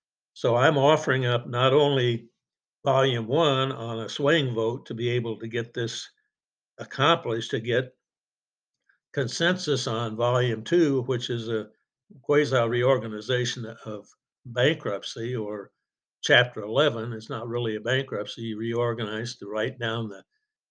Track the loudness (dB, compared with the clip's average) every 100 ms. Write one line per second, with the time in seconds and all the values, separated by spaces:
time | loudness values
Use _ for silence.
0 | _ _ _ -4 2 4 6 6 6 6
1 | 4 0 2 0 -2 2 4 6 4 4
2 | 2 0 -6 _ _ _ _ _ 2 4
3 | 4 2 0 2 4 2 0 -4 -6 -6
4 | -6 -2 2 2 2 0 -2 -2 -8 -4
5 | -2 -2 -2 -6 -8 -6 -6 -6 -6 -6
6 | -14 _ _ _ _ _ _ -18 -10 0
7 | 4 4 0 -4 -4 -4 0 0 -2 -8
8 | _ _ _ _ _ _ _ _ _ _
9 | _ -4 -4 0 0 2 0 -2 -2 -2
10 | -4 0 2 2 2 -2 2 4 4 2
11 | 0 -2 -4 -6 -4 -4 -4 _ _ _
12 | _ -8 0 2 4 2 2 2 4 2
13 | 0 -6 -2 -2 -2 -4 -10 -12 -12 -12
14 | -14 _ _ _ -8 0 2 2 -4 -6
15 | -8 -8 -6 -6 -6 -8 -12 _ _ _
16 | _ _ 4 6 4 0 -2 2 2 0
17 | -6 -8 -8 -8 -6 -4 -2 -4 -2 -2
18 | -2 -6 -8 -8 -8 -6 -4 -2 -2 -2
19 | -6 -6 -8 -10 -8 -4 -4 -4 -6 -4
20 | -6 -10 -20 _ _ _ _